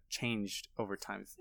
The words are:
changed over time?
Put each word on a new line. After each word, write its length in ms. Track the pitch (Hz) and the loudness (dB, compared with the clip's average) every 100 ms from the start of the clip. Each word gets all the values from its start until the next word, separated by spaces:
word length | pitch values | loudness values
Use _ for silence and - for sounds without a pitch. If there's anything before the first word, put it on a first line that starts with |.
| - | -4
changed 600 | - 120 113 98 - - - | 0 4 4 2 -2 -4 -2
over 180 | 104 98 | 0 0
time? 280 | - 101 98 - | -2 -6 -8 -12